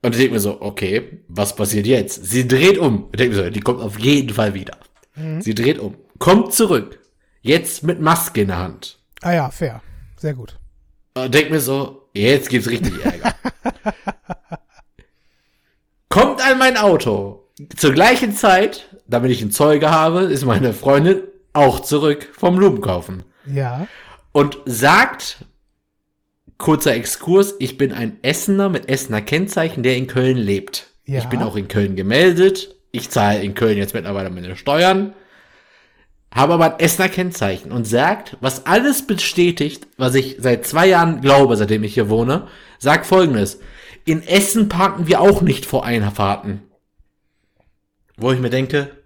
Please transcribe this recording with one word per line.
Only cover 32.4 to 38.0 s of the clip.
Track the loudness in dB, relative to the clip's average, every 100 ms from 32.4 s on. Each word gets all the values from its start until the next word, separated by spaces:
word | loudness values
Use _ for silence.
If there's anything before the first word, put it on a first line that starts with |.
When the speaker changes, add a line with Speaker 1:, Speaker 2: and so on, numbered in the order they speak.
| 2 2 -10 _ _
Speaker 1:
Ich | -10 -4
zahle | 0 2 0
in | -4
Köln | 0 0 0
jetzt | -2
mittlerweile | -6 -6 -8 -8
meine | -10 -12 -8
Steuern. | -2 2 4 2 -2 -10 _ _ _ _ _ _ _ _ _ _ _
Habe | 0 2
aber | 4 2
ein | 2
Essener | -2 0 -2
Kennzeichen | -2 -6 -4 -4 -6 -6
und | -6 -2
sagt, | 2